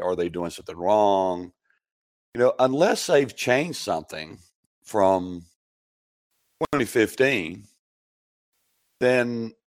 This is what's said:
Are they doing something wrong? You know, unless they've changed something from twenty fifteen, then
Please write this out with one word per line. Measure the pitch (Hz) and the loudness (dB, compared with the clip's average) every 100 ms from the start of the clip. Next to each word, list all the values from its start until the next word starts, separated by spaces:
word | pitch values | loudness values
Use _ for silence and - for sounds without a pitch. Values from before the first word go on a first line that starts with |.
Are | 87 90 | -6 -4
they | 85 | -4
doing | 85 85 | -6 -10
something | 85 80 85 | -10 -16 -6
wrong? | 90 107 104 98 92 90 90 _ _ _ _ _ _ _ _ | 0 2 4 2 0 -4 -10 _ _ _ _ _ _ _ _
You | 117 | 2
know, | 123 - | 2 4
unless | 131 135 190 226 - | 0 2 2 0 2
they've | 151 135 | 2 2
changed | - - 127 170 143 | -4 0 0 0 -8
something | - 82 78 80 78 87 _ _ _ _ | -6 -6 -6 -14 -14 -18 _ _ _ _
from | - 107 95 95 90 90 87 _ _ _ _ _ _ _ _ _ _ _ 160 | -6 2 4 2 -2 -10 -14 _ _ _ _ _ _ _ _ _ _ _ -4
twenty | 147 113 | -2 0
fifteen, | 123 107 - 135 123 80 98 - _ _ _ _ _ _ _ _ _ _ _ _ _ | 2 2 2 0 2 -4 -12 -20 _ _ _ _ _ _ _ _ _ _ _ _ _
then | 123 127 120 117 113 - _ | 2 2 0 -4 -10 -12 _